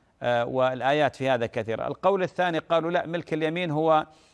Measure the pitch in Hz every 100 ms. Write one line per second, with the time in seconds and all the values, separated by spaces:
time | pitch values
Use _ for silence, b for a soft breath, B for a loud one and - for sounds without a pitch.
0 | b - 123 120 123 127 127 127 127 151
1 | 139 - 135 127 117 120 107 110 120 -
2 | 185 196 175 - 180 160 - 165 160 170
3 | - 170 156 156 156 170 175 147 160 156
4 | 156 b b